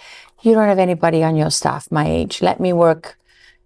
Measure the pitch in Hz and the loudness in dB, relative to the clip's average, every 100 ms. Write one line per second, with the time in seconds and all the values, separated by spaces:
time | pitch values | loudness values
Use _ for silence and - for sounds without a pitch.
0 | - - - _ 226 220 208 190 185 170 | -20 -20 -20 _ 2 2 2 2 0 0
1 | 170 165 160 160 151 147 - 139 - 160 | 0 0 0 0 -2 -2 -4 -6 -6 -4
2 | 151 160 160 - 180 - 185 175 170 160 | -2 -2 -4 -2 -2 -2 -2 2 2 2
3 | - - _ _ _ _ | -6 -20 _ _ _ _